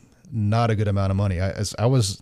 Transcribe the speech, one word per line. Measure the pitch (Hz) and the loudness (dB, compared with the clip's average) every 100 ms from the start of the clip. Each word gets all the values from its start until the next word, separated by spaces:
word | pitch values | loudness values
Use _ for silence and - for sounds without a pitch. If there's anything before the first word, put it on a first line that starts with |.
| _ _ - | _ _ -10
not | 113 104 113 117 | -4 0 2 2
a | 107 | 0
good | 104 | 0
amount | 98 98 | 0 0
of | 98 | 0
money. | 101 87 | 0 0
I, | 95 | -4
as, | - 101 - | -4 -6 -2
I | 117 | 2
was | 131 101 - | 2 0 -4